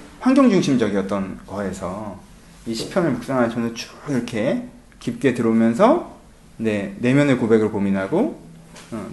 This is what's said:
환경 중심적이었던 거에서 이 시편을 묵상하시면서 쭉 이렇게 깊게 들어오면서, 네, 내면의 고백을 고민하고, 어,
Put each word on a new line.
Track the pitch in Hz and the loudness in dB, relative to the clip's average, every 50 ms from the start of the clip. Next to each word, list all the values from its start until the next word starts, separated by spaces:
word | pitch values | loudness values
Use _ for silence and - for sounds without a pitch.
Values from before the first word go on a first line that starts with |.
| - - - - | -18 -20 -18 -2
환경 | - 254 269 277 269 240 | 0 2 4 6 6 6
중심적이었던 | 196 175 - 151 135 117 110 101 98 98 95 98 104 98 95 92 92 87 - | 4 4 2 2 2 2 2 2 0 -2 -2 -2 -2 -4 -4 -6 -8 -12 -14
거에서 | - 95 104 101 92 92 - 95 87 92 104 110 101 92 95 - - - - - - - - - | -10 -8 -6 -6 -6 -6 -6 -8 -8 -8 -8 -10 -12 -14 -16 -18 -20 -20 -20 -20 -20 -20 -14 -10
이 | 120 113 | -8 -8
시편을 | 113 - - - 190 170 156 123 | -8 -8 -4 -2 0 0 0 -2
묵상하시면서 | 120 - - - 127 120 113 113 120 117 117 117 | -2 -4 -4 0 0 0 0 0 -2 -4 -4 -6
쭉 | - - - - - - 151 | -8 -12 -14 -16 -16 -8 -4
이렇게 | 135 120 113 - 123 107 110 143 220 247 - - - - - - - - | -4 -4 -4 -4 -4 -2 -2 -2 -2 -2 -6 -10 -16 -20 -20 -20 -20 -10
깊게 | - 131 117 123 143 131 120 | -8 -8 -6 0 0 0 2
들어오면서, | 120 117 113 113 113 113 117 117 139 202 254 320 349 - - - - - - - - - - - - | 2 0 2 4 4 4 2 4 4 4 4 4 2 0 -6 -14 -20 -20 -20 -20 -20 -20 -20 -12 -6
네, | 117 110 107 101 98 98 98 104 | -4 -2 -2 -2 -4 -6 -6 -2
내면의 | 117 123 131 143 143 143 131 120 | 0 2 2 4 4 4 2 2
고백을 | 117 107 117 110 110 104 | 4 4 4 4 4 2
고민하고, | 113 101 101 98 98 98 95 98 151 185 262 339 - - - - - - - - - - - - 113 | 0 0 0 0 0 0 0 0 0 0 0 0 -2 -8 -16 -20 -20 -20 -20 -20 -20 -20 -16 -12 -12
어, | 110 - - | -10 -10 -4